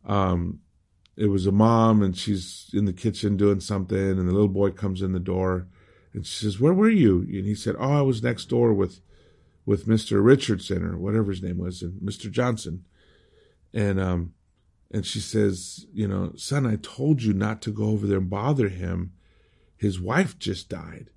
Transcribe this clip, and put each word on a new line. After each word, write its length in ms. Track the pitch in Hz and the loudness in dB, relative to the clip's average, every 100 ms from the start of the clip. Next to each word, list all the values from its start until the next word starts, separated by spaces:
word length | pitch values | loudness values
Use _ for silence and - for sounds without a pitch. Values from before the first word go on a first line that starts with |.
Um, 560 | - 101 95 90 87 - _ _ _ _ _ - | 0 0 2 0 -2 -8 _ _ _ _ _ -2
it 100 | 104 | 2
was 200 | 98 92 | 2 4
a 60 | |
mom, 500 | 98 113 117 113 107 | 6 6 6 6 6
and 140 | 98 90 | 4 0
she's 540 | - 98 85 - - | -2 -4 -4 -16 -6
in 120 | 98 | -2
the 80 | 101 | 0
kitchen 440 | 90 113 107 107 101 | 0 -4 -2 -2 4
doing 240 | 101 98 | 4 2
something, 380 | - 101 92 98 | -2 -4 -2 -2
and 300 | 98 92 90 | 0 0 2
the 40 | |
little 160 | 95 104 | 4 2
boy 220 | 95 101 | 2 0
comes 300 | 92 101 92 | 0 -6 -4
in 120 | 95 | -4
the 80 | 92 | -4
door, 480 | 92 92 92 92 90 _ _ _ _ | -2 -2 0 -2 -6 _ _ _ _
and 140 | - - | -12 -10
she 180 | - | -4
says, 140 | 107 95 | -4 0
"Where 140 | 139 | 2
were 180 | 185 214 | 4 4
you?" 300 | 214 117 90 | 6 6 4
And 260 | 92 98 98 | 0 -4 -4
he 80 | |
said, 220 | 107 110 - | -4 -4 -2
"Oh, 140 | 135 | 2
I 100 | 147 | 2
was 200 | 135 117 | 2 2
next 240 | 120 113 - | -2 -4 -2
door 260 | 120 120 | 2 4
with, 280 | 104 92 - _ _ _ _ _ _ - | 4 0 -4 _ _ _ _ _ _ -2
with 200 | 104 - | 0 2
Mister 360 | 110 - 101 | 0 2 4
Richardson," 600 | 107 135 - 95 - 92 | 6 6 4 -4 -2 -4
or 120 | 87 87 | -4 -4
whatever 340 | 95 110 101 | -2 0 0
his 120 | 92 | -4
name 160 | 92 87 | -6 -6
was, 240 | 90 90 | -6 -8
and 180 | 87 95 | -10 -8
Mister 300 | 101 104 107 | -10 -8 -6
Johnson. 540 | - 123 113 - 87 - _ _ _ _ _ _ _ _ | -2 -2 -2 -6 -12 -14 _ _ _ _ _ _ _ _
And, 260 | 113 104 95 | -4 -2 0
um, 340 | 92 87 85 _ _ _ _ _ _ | 0 -2 -4 _ _ _ _ _ _
and 140 | 107 | -6
she 160 | 92 107 | -6 -8
says, 680 | - 107 104 92 - - - | -4 0 0 0 -10 -16 -14
you 160 | - 104 | -6 -4
know, 240 | 95 92 - | -2 -4 -8
"Son, 300 | - 143 127 | -6 -2 0
I 100 | 107 | -2
told 460 | - - 143 147 | -6 -6 0 0
you 120 | 113 | 0
not 260 | 98 107 110 | 0 -2 -4
to 80 | - | -8
go 180 | 104 107 | -4 -2
over 180 | 107 101 | 0 0
there 120 | 98 | 0
and 120 | 92 | -2
bother 380 | 101 120 147 104 | -2 -2 0 0
him. 440 | 90 90 90 90 - _ _ _ _ _ _ | -2 -6 -6 -6 -12 _ _ _ _ _ _
His 240 | 104 90 | -4 -4
wife 380 | 90 135 190 - | -2 0 0 -4
just 300 | - 95 - | -8 -8 -8
died. 420 | 87 80 78 - | -14 -14 -18 -20